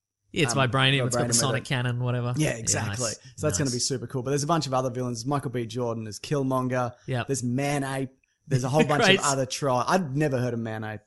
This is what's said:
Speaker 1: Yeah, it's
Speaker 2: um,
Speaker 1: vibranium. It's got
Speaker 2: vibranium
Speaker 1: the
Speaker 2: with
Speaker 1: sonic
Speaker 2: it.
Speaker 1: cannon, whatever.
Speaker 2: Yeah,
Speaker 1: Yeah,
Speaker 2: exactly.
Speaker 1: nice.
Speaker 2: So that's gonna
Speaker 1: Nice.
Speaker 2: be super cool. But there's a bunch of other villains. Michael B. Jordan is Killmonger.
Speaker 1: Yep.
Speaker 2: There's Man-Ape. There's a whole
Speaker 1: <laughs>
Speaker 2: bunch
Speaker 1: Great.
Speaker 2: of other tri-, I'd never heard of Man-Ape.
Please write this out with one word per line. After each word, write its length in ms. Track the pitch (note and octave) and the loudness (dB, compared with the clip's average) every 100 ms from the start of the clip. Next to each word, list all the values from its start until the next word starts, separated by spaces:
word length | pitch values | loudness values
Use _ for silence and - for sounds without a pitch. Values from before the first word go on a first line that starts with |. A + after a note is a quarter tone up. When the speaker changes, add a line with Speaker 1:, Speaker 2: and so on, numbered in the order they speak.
| _ _ _ | _ _ _
Speaker 1:
Yeah, 100 | - | -2
it's 80 | D3+ C#3 | 0 2
Speaker 2:
um, 140 | B2+ | 2
Speaker 1:
vibranium. 380 | C3 C3 C#3 B2 | 4 4 2 2
It's 80 | A#2+ | 0
got 60 | |
Speaker 2:
vibranium 20 | |
Speaker 1:
the 40 | A#2+ | 2
Speaker 2:
with 80 | A#2 | 2
Speaker 1:
sonic 260 | C3+ B2+ | 2 0
Speaker 2:
it. 40 | - | -2
Speaker 1:
cannon, 340 | C3 B2 A#2+ | -2 -2 -2
whatever. 300 | B2 B2 A#2+ B2 | -2 -2 -2 0
Speaker 2:
Yeah, 140 | D3 | 0
Speaker 1:
Yeah, 60 | A#2+ | -2
Speaker 2:
exactly. 480 | A2+ D3 G#2+ G2+ A#2 | -2 -2 -2 -2 -4
Speaker 1:
nice. 140 | - C3 - | -4 -12 -4
Speaker 2:
So 100 | D3+ | -2
that's 100 | D3+ | 0
gonna 120 | C#3 | -2
Speaker 1:
Nice. 60 | B2 | -2
Speaker 2:
be 40 | |
super 260 | - C3 A#2+ | -2 -4 -4
cool. 140 | C3 | -4
But 100 | B2+ | -2
there's 120 | C#3+ | -2
a 40 | D3 | 0
bunch 200 | E3 C#3 | 0 0
of 60 | |
other 160 | C3 C3 | 0 0
villains. 360 | A#2+ B2 A#2 A#2+ | -2 -4 -4 -4
Michael 260 | C#3+ C3+ | -2 -2
B. 140 | B2 A#2 | -4 -4
Jordan 420 | A#2+ A#2+ A2+ A2 | -4 -4 -4 -8
is 120 | G#2 | -10
Killmonger. 720 | - D3 C3 C3 B2+ B2+ A#2+ - - | -4 -2 0 0 0 0 -2 -6 -6
Speaker 1:
Yep. 200 | B2+ A2+ | -4 -2
Speaker 2:
There's 140 | C3+ | -2
Man-Ape. 680 | A#2+ B2 C#3+ C#3+ C3+ C3+ C3+ _ _ _ - | 0 0 0 0 -2 -4 -6 _ _ _ -2
There's 200 | C3 B2+ | 0 4
a 40 | |
whole 140 | D3 | 4
Speaker 1:
<laughs> 20 | C3+ | 4
Speaker 2:
bunch 200 | D3 G#3 | 6 6
Speaker 1:
Great. 140 | F#3+ | 6
Speaker 2:
of 60 | C#3+ | 4
other 200 | C3+ C3 | 2 0
tri-, 400 | - C#3+ B2 A#2+ | -2 0 2 4
I'd 300 | F#3 D#3 C3+ | 2 2 0
never 200 | D3+ C3 | 2 2
heard 160 | B2 | 0
of 60 | A#2 | -2
Man-Ape. 400 | A2+ A2 A2 G#2+ | -4 -6 -6 -8